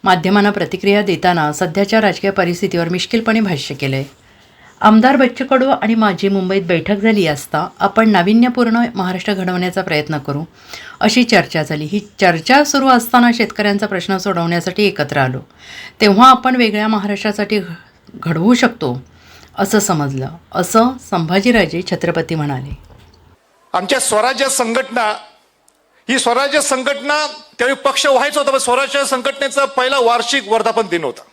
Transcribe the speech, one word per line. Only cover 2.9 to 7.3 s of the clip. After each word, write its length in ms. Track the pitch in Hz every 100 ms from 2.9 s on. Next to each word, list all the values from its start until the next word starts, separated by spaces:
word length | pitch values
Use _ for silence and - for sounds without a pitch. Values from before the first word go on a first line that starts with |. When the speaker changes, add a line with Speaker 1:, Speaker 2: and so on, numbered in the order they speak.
| 180 - 233 226 220
Speaker 1:
भाष्य 360 | 208 143 - 135
केलंय. 280 | 139 135 139 - _ _ _ _ - _
आमदार 340 | 214 220 254 269
बच्चू 300 | 254 - -
कडू 240 | 262 262
आणि 260 | 262 208 226
माझी 340 | 214 175 196
मुंबईत 340 | 196 185 196
बैठक 320 | 175 170 165 202
झाली 320 | 220 214
असता 400 | 165